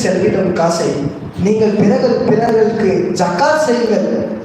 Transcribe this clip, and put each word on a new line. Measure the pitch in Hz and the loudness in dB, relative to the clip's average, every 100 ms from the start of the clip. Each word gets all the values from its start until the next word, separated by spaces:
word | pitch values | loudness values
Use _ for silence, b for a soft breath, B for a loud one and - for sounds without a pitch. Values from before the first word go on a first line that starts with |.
| 185 | 0
செலவிடும் | 185 208 190 180 | 0 0 0 0
காசை | 160 170 170 139 139 139 - - 175 | 0 0 0 -2 -2 -6 -8 -12 -2
நீங்கள் | 190 214 208 | 0 2 2
பிறகு, | 202 202 254 254 | 2 2 2 2
பிறர்களுக்கு | - - 214 233 220 208 208 190 - - | 0 0 0 2 2 2 2 0 0 -2
ஜக்காத் | - 180 - 294 311 | -2 -2 0 2 2
செய்யுங்கள், | 254 233 214 196 - 185 185 - | 0 0 0 0 0 -2 -4 -8